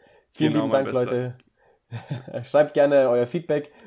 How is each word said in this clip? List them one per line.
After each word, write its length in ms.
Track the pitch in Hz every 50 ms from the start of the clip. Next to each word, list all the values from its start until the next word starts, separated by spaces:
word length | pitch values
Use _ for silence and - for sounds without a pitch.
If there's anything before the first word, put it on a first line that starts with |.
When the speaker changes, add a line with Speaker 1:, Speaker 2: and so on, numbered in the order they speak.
| _ _ _ _ _ _
Speaker 1:
Vielen 220 | _ - 156 151 -
Speaker 2:
Genau, 100 | 151 139
Speaker 1:
lieben 60 | 113 135
Speaker 2:
mein 120 | 135 135
Speaker 1:
Dank, 100 | 110 131
Speaker 2:
Bester. 420 | 123 123 123 123 123 123 123 123 - _ _ _ _ _ _ _ _ _ - 120 117 - - 139 123 - -
Speaker 1:
Leute. 120 | - 123 123
<laughs> 0 |
Schreibt 300 | - - 143 147 143 -
gerne 340 | 147 143 143 143 139 131 120
euer 180 | 120 123 120
Feedback, 440 | - - 170 165 - 151 143 147 - _ - -